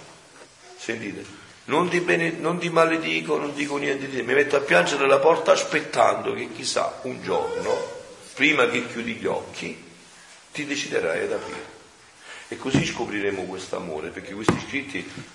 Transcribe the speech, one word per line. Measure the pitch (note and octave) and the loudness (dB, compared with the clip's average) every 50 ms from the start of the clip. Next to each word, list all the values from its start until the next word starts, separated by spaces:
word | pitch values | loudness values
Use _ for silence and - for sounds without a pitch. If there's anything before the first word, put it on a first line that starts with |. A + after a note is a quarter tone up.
| - - - - - - - - - - - - - - - - | -16 -20 -20 -20 -20 -20 -20 -20 -20 -20 -20 -20 -20 -20 -20 -10
sentite, | - A2+ A2+ A2+ G#2+ G2+ F2 G2 F#2 - - - - - - - - | -8 -6 -6 -6 -6 -8 -8 -8 -12 -14 -16 -18 -20 -20 -20 -16 -6
"non | - C3 D#3+ F3 F3 | 0 2 2 2 2
ti | E3 F3 | 2 0
bene-, | F3 - F3 E3+ E3 E3 | 2 2 2 2 2 0
non | D#3+ - D#3 D#3+ F3 E3+ | -2 -2 -2 -2 -2 -2
ti | E3 E3+ | -2 2
maledico, | E3 E3 E3 D#3+ E3 D#3+ D#3+ D#3+ D#3+ D#3+ D#3+ D#3 D3+ D3+ | 4 6 6 6 4 2 0 -2 -2 -2 0 0 -2 -2
non | D3+ D3 C#3 | -2 -2 -4
dico | C#3+ D3 C#3+ C#3+ C#3+ | -4 -4 -2 -2 -2
niente | C#3+ C#3+ C3+ - C3 C#3 | 0 0 -2 -2 -4 -4
di | C3+ B2 | -4 -4
te, | - | 0
mi | A#2+ C3 | 2 4
metto | C#3+ C#3+ C#3+ D3 C#3 | 4 4 4 4 2
a | |
piangere | - - E3+ F3 E3+ - D3 C#3 C#3 | 4 4 4 4 4 4 2 2 4
alla | C3+ C3+ C#3 | 6 6 8
porta | C#3 D#3+ E3 D#3+ - - - | 8 6 6 6 6 4 4
aspettando | - - - D#3 D3+ - - - B2+ A2+ G#2 G2 G2 F#2+ A2+ A2 | 4 4 0 0 -2 -2 0 2 4 6 6 4 2 0 -2 -4
che | A2+ A#2+ A#2 | -4 -6 -8
chissà | - - C3 A#2+ - - - - - - - | -8 -6 -6 -2 -2 0 -2 -2 -4 -6 -8
un | B2+ B2 A2+ | -8 -8 -6
giorno, | F2+ F#2+ F2+ D#2 - - - - F#2 G#2+ - - - - - - - - - - - - - | -4 -2 0 0 0 -2 -4 -4 -2 0 0 -2 -2 -6 -8 -12 -14 -16 -18 -20 -20 -12 -2
prima | - C3 D#3 D3+ C3+ B2 A#2 | 2 4 4 6 4 4 4
che | - A#2+ - - | 2 0 -2 -4
chiudi | - A#2 A2+ A#2 A2 | -6 -6 -6 -6 -6
gli | F#2+ F#2+ - | -4 -2 -2
occhi, | - - - - - - - - - - - - - - - - - - - - - - - - | -2 -2 -4 -8 -10 -10 -10 -10 -10 -12 -16 -20 -20 -20 -20 -20 -20 -20 -20 -20 -20 -20 -20 -14
ti | - - D3 | -10 -10 -6
deciderai | C#3 C#3+ - - - - - F2+ E2 E2 F#2 | -4 -4 -4 -4 -2 0 0 0 0 0 0
ad | G2+ G#2 | 0 -2
aprire." | G#2 G2 - - - - - - - - - - - - - - - - - - - - - - | -2 -4 -4 -6 -10 -10 -12 -14 -16 -20 -20 -20 -20 -20 -20 -20 -20 -20 -20 -18 -18 -18 -14 -12
E | A#2 A#2 | -12 -8
così | B2 C3+ C3+ - - | -2 0 2 2 2
scopriremo | - - - A#2 G#2 G#2 G#2 G2 G2+ G2 F#2+ F#2 | 0 -2 -4 -4 -4 -2 -2 0 0 -2 -2 -4
questo | F#2 F#2 F#2 - - - | -6 -8 -8 -6 -6 -6
amore, | F#2 F2+ E2+ D#2 D2+ D#2 E2+ | -6 -4 -6 -6 -6 -6 -8
perché | F2 F#2+ F#2 G2 G2 | -8 -10 -12 -10 -10
questi | G2+ G#2+ - - - - | -2 0 0 0 0 -2
scritti, | - C3 C#3 C3+ - - F#2 E2+ - - - - - | -6 -6 -6 -6 -6 -8 -8 -8 -10 -12 -14 -16 -16